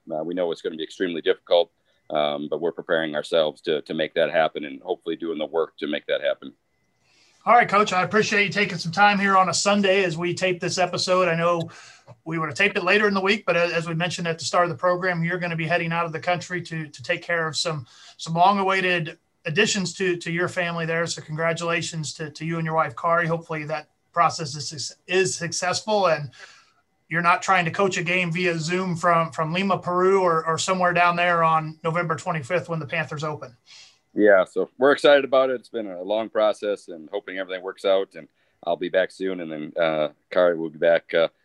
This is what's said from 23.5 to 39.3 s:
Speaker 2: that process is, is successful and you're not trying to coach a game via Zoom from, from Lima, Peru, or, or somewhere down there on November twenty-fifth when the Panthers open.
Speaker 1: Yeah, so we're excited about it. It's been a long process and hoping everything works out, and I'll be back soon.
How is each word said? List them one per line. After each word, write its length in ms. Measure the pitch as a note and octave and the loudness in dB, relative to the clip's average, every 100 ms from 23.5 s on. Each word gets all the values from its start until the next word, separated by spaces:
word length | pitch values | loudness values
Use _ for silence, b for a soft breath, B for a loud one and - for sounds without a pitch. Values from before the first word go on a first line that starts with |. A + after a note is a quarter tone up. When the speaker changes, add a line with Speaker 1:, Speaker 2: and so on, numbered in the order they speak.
| D#3 | -8
Speaker 2:
that 260 | D3+ D#3 - _ _ | -6 -8 -10 _ _
process 400 | E3+ D#3+ B2+ D3 | 2 2 0 -8
is, 420 | D3 B2+ D3+ - - - | -8 -10 -10 -12 -14 -2
is 280 | F#3 F#3 | 0 0
successful 720 | - E3+ - F3+ F3 - G#3 F3+ | -2 -6 -4 -2 -2 0 2 4
and 240 | D3+ C#3 B B B B B _ _ _ | 2 -4 B B B B B _ _ _
you're 100 | E3 | 0
not 220 | F3 F3+ | 2 2
trying 240 | - F#3 F3 | 4 2 2
to 40 | |
coach 280 | F3+ G3 G3 | 0 0 0
a 40 | |
game 300 | E3+ F3+ F3 | -2 -2 -2
via 260 | E3+ F3+ E3 | 0 0 0
Zoom 380 | D#3 F#3 F#3+ E3 | -2 -2 -2 0
from, 340 | F3 E3+ D#3+ | 2 2 0
from 200 | - D#3 | -2 -2
Lima, 260 | F3+ G3 F3+ | -2 0 -2
Peru, 440 | F3+ F3+ F#3 G3 | -2 2 4 4
or, 240 | F3+ D#3+ D#3+ | 4 2 0
or 100 | D#3+ | -2
somewhere 380 | - F#3 F3 | -2 2 2
down 200 | E3+ F3 | 4 2
there 300 | F3 F3 E3+ | 2 2 4
on 340 | E3 D#3+ D#3 D#3 | 2 2 -2 -6
November 320 | E3 E3+ E3+ D#3 | -4 -2 -2 -4
twenty-fifth 540 | F3+ D#3+ B2 F3 E3 | -4 -6 -2 -4 -2
when 80 | E3 | -6
the 80 | C#3+ | -4
Panthers 360 | E3+ D#3 D3+ | -6 -6 -6
open. 320 | D#3 D3 C3 - B B B B _ F#2+ | -8 -8 -14 -18 B B B B _ 4
Speaker 1:
Yeah, 280 | G#2 G2 | 6 6
so 260 | F2+ F#2+ F2+ - | 4 -2 -6 2
we're 140 | C3+ | 4
excited 320 | C3+ D3+ C#3+ | 6 6 6
about 260 | C3+ C3 C3 | 4 2 2
it. 60 | B2 | -2
It's 120 | - | -6
been 200 | A#2 G#2 | -10 -8
a 140 | F2 | -10
long 280 | F#2 G#2+ G#2+ | -4 -4 -2
process 580 | G#2+ G#2+ G2+ G#2 G2 - | 2 2 0 -4 -4 -8
and 200 | E2 D2+ | -18 -10
hoping 260 | G2+ G2 F#2+ | -10 -8 -10
everything 240 | F#2 F#2 | -8 -8
works 220 | F#2+ F#2+ | -8 -4
out, 300 | G2 F#2+ G2 | 0 2 0
and 140 | E2+ D2 _ _ _ | -10 -20 _ _ _
I'll 120 | - D#2+ | -4 -2
be 120 | F2 | 2
back 220 | F#2 F2+ | 2 2
soon. 300 | - F#2+ | -2 -4